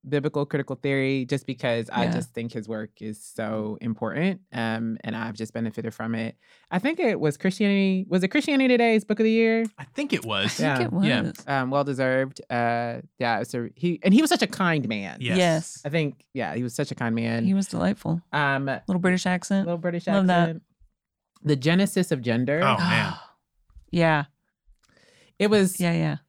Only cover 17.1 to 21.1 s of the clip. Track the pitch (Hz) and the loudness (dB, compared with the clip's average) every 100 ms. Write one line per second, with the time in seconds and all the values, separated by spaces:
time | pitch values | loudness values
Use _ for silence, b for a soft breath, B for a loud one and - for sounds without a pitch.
17.1 | 113 117 117 185 190 190 170 180 208 160 | 0 0 0 2 0 0 -2 -2 -2 -4
18.1 | 170 _ 147 139 135 139 127 - 185 180 | -4 _ -2 0 0 -2 -6 -4 0 2
19.1 | 180 185 180 - 196 175 175 175 175 180 | 0 0 -4 -2 -2 0 -2 -4 -4 0
20.1 | 196 185 175 170 160 _ _ _ _ _ | 2 4 4 2 0 _ _ _ _ _